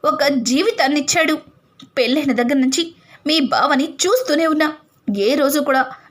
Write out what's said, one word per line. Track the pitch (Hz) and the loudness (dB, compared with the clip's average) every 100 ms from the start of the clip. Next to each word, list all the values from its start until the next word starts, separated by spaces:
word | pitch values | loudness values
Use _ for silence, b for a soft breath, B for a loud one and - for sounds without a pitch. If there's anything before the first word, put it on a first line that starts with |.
ఒక | 294 302 | -4 0
జీవితాన్నిచ్చాడు. | 285 277 202 262 415 453 277 294 285 349 311 302 - _ _ _ - - | 0 0 0 0 0 0 0 0 0 0 0 -2 -6 _ _ _ -10 -2
పెళ్ళైన | 233 285 277 | 0 0 0
దగ్గర | 233 240 | 0 0
నుంచి | 277 262 269 330 B B B 294 | 2 2 0 -4 B B B 0
మీ | 320 | 0
బావని | 254 - 262 269 302 - 359 | 2 0 2 0 -2 -4 0
చూస్తూనే | 508 508 294 320 | 0 0 0 0
ఉన్నా, | 311 302 - _ _ - 202 | 0 -2 -4 _ _ -6 -2
ఏ | 202 | 0
రోజు | 302 285 294 | 2 0 0
కూడా | 277 262 262 B B | 0 0 -2 B B